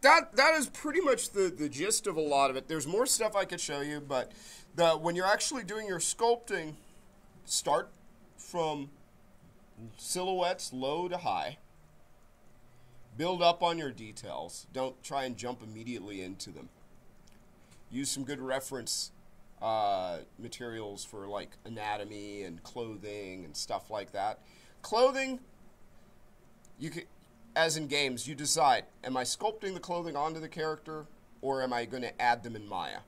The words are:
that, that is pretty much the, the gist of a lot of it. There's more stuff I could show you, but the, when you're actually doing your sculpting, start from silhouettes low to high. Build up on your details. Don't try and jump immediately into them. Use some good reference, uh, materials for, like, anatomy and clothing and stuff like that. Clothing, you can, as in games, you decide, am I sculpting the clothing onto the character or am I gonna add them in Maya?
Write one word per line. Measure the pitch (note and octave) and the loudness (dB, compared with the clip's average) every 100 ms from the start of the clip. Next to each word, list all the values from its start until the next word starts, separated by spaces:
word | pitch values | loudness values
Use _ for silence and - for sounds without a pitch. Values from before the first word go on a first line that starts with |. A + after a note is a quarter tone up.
that, | C4+ E4 E4 | 12 10 8
that | - D4 | 6 6
is | D#4+ B3+ | 6 2
pretty | - D4+ D4+ | -4 0 2
much | D#4+ B3+ - | 4 4 2
the, | G3+ F#3 | 2 0
the | F3 D3+ | 2 -4
gist | B2 F#3+ G#3+ G3+ | -2 0 2 0
of | D#3+ | 0
a | |
lot | D3+ C#3 C#3 | 4 6 6
of | C3 | 4
it. | - | -4
There's | D#3+ C#3 | -4 0
more | F#3+ | 2
stuff | C4+ - A3 G#3 | 4 4 2 2
I | |
could | F#3+ F3 | 0 -4
show | - C#3+ | -4 -2
you, | D3 D3 | -2 -4
but | C#3+ C3+ - - - - - | -2 -2 -2 -10 -18 -18 -12
the, | D3 E3+ | 4 4
when | D#3 E3 | 6 2
you're | F3 F#3 | 2 4
actually | G#3+ - C4+ | 4 2 -4
doing | F#3 G#3+ G#3+ | -6 -6 -4
your | F3 | -2
sculpting, | - - A#3 A#3 - F#3+ D#3 D3+ - - - - - - | -2 2 2 2 0 -4 -4 -10 -18 -20 -20 -20 -20 -20
start | - - - D3+ - - - - - - | -4 -2 2 2 2 -14 -20 -20 -20 -20
from | - F3+ D#3+ D3 C#3+ C#3+ - - - - - - - - A2+ - | -8 -2 0 -2 -6 -14 -20 -20 -20 -20 -20 -20 -20 -18 -16 -12
silhouettes | - F3+ F#3 F#3 F3 F#3 - | -6 -2 0 2 2 0 -4
low | C3 C3 D#3 F3 | -2 0 0 -2
to | F3 | -2
high. | D#3+ F2+ D2 C#3+ - - - - - - - - - - - - - - - | -2 0 -2 -8 -20 -20 -20 -20 -20 -20 -20 -20 -20 -20 -20 -20 -20 -20 -16
Build | A2 E3 F3+ | -4 -2 6
up | E3+ F3 | 6 6
on | F3 E3+ | 2 2
your | D3 | -4
details. | G#2 G#2+ G#2+ G2 C2 D#2+ - - | -8 -12 -12 -8 -8 -8 -12 -10
Don't | C3 C3 C3 | -4 -4 -4
try | - C#3 | -6 -4
and | C3 A#2 | -4 -6
jump | B2 A#2+ | -6 -8
immediately | A2 G#2+ A#2 A#2 F#2+ G2 | -10 -12 -8 -8 -8 -8
into | F#2 F#2 - | -8 -10 -12
them. | D#2 - - - - - - - - - - - - - | -14 -18 -20 -20 -20 -20 -20 -20 -20 -20 -20 -20 -20 -10
Use | A#2+ C#3 | -6 -4
some | C#3 | -4
good | C3+ C#3+ | -4 -6
reference, | C3 C3+ C#3 C3 A2+ - - - - - - - | -2 -2 -2 -8 -4 -4 -6 -10 -20 -20 -20 -6
uh, | A2 A2 G#2 G2 F#2 E2 - - | 0 2 2 2 0 -4 -8 -14
materials | A#2 - A#2+ A2+ G#2 G2+ | -14 -10 -8 -8 -8 -10
for, | - A2 G2 | -12 -12 -8
like, | G2+ E2+ - - | -8 -8 -14 -12
anatomy | A2+ G#2+ G#2 G#2 G#2 G#2 G2+ | -6 -4 -4 -4 -8 -10 -8
and | F#2+ E2 | -8 -10
clothing | - B2 A2+ G#2+ G#2 G#2 G2 F#2 | -12 -8 -8 -8 -10 -8 -8 -10
and | E2+ | -12
stuff | - - G2+ - | -10 -4 -6 -4
like | G#2+ F#2+ | -8 -6
that. | G2+ G2+ G2+ - - - - | -2 -2 -4 -14 -20 -20 -18
Clothing, | - A3 C4 C4 C4 B3+ - - - - - - - - - - - - - - | -2 6 6 6 -2 -4 -10 -20 -20 -20 -20 -20 -20 -20 -20 -20 -20 -20 -20 -10
you | D#3 | -8
can, | E3 - - - - - | -8 -12 -20 -20 -20 -4
as | - E3 D#3 | 2 2 2
in | D3 | 0
games, | C#3+ C#3 B2 B2 | 0 0 -2 -6
you | |
decide, | C#3+ C#3+ D#3+ D3 A#2 - - | -6 0 4 6 6 2 -12
am | - | -4
I | C3 | -2
sculpting | B2 - G#3 A3 G3 | -2 -2 -2 -2 -6
the | F3+ | -6
clothing | - F3 E3+ C#3+ | -4 -4 -2 -2
onto | D#3 D#3+ | -2 -2
the | D#3 | -8
character | - D#3 D#3 - D#3 D3 - - - | -4 -4 -4 -8 -12 -12 -20 -20 -6
or | C3+ C3+ | -2 0
am | C3 | 2
I | A#2+ | 0
gonna | A#2 G#2 A#2 - | -2 -4 -6 2
add | A#2+ A#2+ | 4 4
them | A#2 A2+ | 0 -10
in | G#2 | -6
Maya? | F#2+ D2+ G1+ | -6 -4 -8